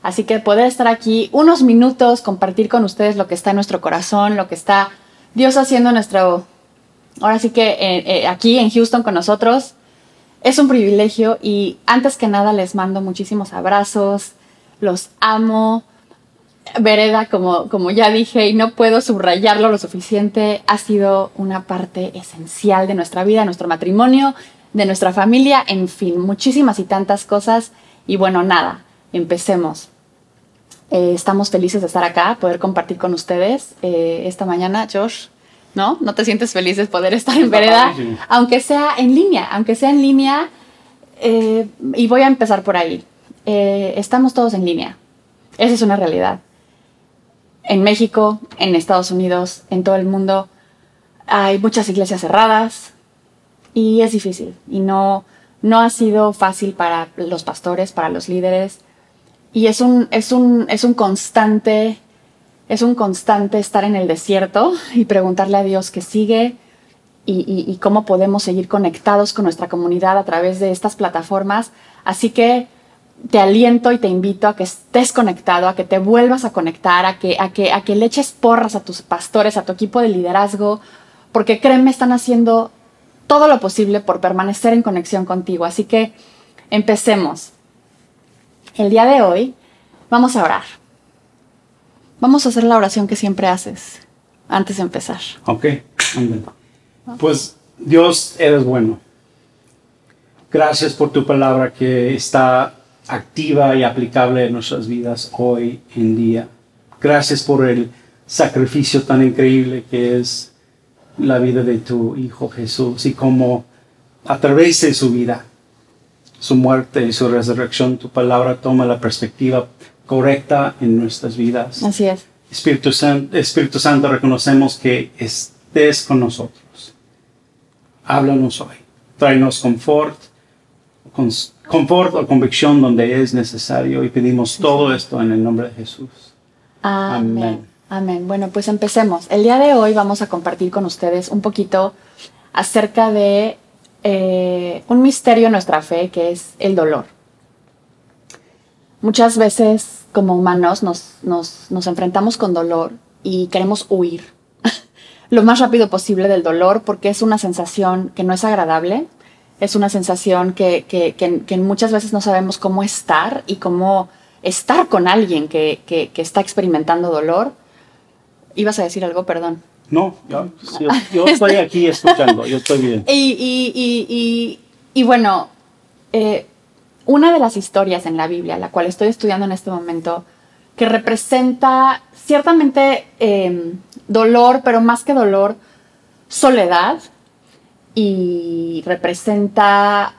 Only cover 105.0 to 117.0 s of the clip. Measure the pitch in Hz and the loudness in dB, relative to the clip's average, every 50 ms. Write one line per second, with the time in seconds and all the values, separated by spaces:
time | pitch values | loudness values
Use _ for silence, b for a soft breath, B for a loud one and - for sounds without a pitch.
105 | 120 120 117 113 - - - - 123 123 123 120 120 120 123 - _ _ - 117 | -6 -6 -8 -8 -10 -12 -6 -4 -2 -2 0 -2 -4 -6 -8 -10 _ _ -6 -2
106 | 113 110 110 113 113 113 113 113 113 - _ _ _ _ _ _ _ _ - _ | 0 0 0 0 0 0 0 -2 -6 -10 _ _ _ _ _ _ _ _ -12 _
107 | - 143 147 143 139 - 147 135 - - 143 131 131 127 120 123 117 117 b b | 0 2 2 2 2 0 -4 -4 0 0 0 2 2 2 0 -2 -4 -6 b b
108 | b b b b b _ - - 156 - - 131 131 127 - 147 139 - - 139 | b b b b b _ -2 -2 -2 0 0 -2 -2 0 0 -2 -2 0 0 -2
109 | 135 - 135 131 131 127 - - 131 131 131 131 127 127 127 123 113 - - 120 | 0 0 2 2 2 2 2 2 2 2 4 2 0 -2 -6 -8 -8 -6 -4 -2
110 | 120 120 123 123 123 123 - - - _ _ _ _ _ _ _ _ _ _ _ | 0 0 0 -2 -2 -4 -8 -10 -12 _ _ _ _ _ _ _ _ _ _ _
111 | _ _ _ - 147 135 131 123 123 127 120 127 120 123 117 110 - - 123 120 | _ _ _ -4 -2 0 2 2 0 0 0 0 0 0 -2 -4 -4 -4 -4 -2
112 | 113 117 - 131 127 120 - - 127 117 - 127 117 110 - - 131 123 123 - | -2 -4 -4 -6 -10 -10 -10 -10 -12 -10 -8 -10 -10 -8 -4 -4 -4 -4 -4 -4
113 | - 135 - - 135 131 127 127 127 123 123 120 - b b b b b b b | -4 -4 -4 -2 0 0 2 2 2 0 -2 -4 -6 b b b b b b b
114 | b _ _ _ _ - 135 123 - 139 139 151 170 175 165 - - 147 135 - | b _ _ _ _ -6 -2 0 2 4 6 6 6 4 4 2 2 0 0 2
115 | 135 123 120 120 120 107 101 - - - _ _ _ _ _ _ _ _ _ _ | 0 0 0 0 -2 -4 -4 -8 -10 -20 _ _ _ _ _ _ _ _ _ _
116 | _ _ _ _ _ _ _ _ - - 135 127 127 127 131 131 127 - - 135 | _ _ _ _ _ _ _ _ -4 0 2 2 4 4 2 0 -2 -2 -2 -2